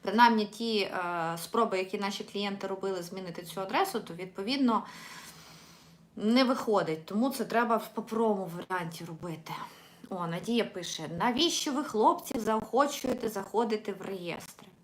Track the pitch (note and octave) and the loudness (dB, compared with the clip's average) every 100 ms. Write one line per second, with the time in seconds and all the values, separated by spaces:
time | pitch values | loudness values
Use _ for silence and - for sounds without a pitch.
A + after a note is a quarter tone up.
0 | - G#3 A#3+ A3+ G#3 - A3+ G#3+ F#3+ F3+ | 0 8 8 8 0 -4 -2 0 0 -2
1 | F3 F3 E3 E3+ - - F#3+ F#3+ F#3 G3+ | -2 -2 -2 -4 -2 2 2 2 -2 -2
2 | G3 G3+ G#3 G3+ G3+ G3 F#3+ F#3+ G3 F#3 | -4 -4 -6 -4 -4 -4 -4 -2 -2 -2
3 | E3+ F#3+ F3+ E3 F3 G3 F#3+ C#4 F#4+ A3+ | -6 -8 -8 -10 -10 -6 -2 0 0 -2
4 | - E3+ F#3 - G3 C#4 B3+ G#3+ - - | -6 -10 -10 -6 -2 2 4 4 0 -14
5 | - - - - - - - - - - | -16 -16 -16 -20 -20 -20 -20 -20 -20 -20
6 | - - G#3 A#3+ B3+ B3+ - G3+ E3 D#3+ | -18 -2 4 6 6 2 2 2 2 -4
7 | - G3+ C4+ B3 G#3+ A3+ A#3 A3+ A3 - | -2 0 0 0 0 2 4 2 0 -8
8 | A3 A3 A3+ G3 F#3 E3+ - F#3 E3+ E3 | -4 2 2 2 -2 -8 -4 -4 -4 -8
9 | E3 D#3+ F3 D#3 - D3+ - - - - | -10 -10 -8 -10 -8 -10 -10 -16 -20 -20
10 | - F#3 E3+ E3+ F3 A#3 - F#3 F3 - | -10 -4 -2 -2 0 2 2 -2 -8 -6
11 | D#3 E3+ A3 B3 E4 E4 D#4 C4 C#4 G#3+ | -6 0 0 4 4 2 -2 -2 0 4
12 | C4 E4 - - A3 A3 - A#3+ C#4+ - | 6 4 -2 -2 2 0 2 4 4 2
13 | B3+ B3 A3 G#3 G3 A3 A3+ G#3+ G#3+ F#3 | -2 -2 -2 -4 -2 0 2 0 -4 -8
14 | F#3 F#3+ F3 - - - - - | -8 -6 -6 -8 -10 -18 -20 -20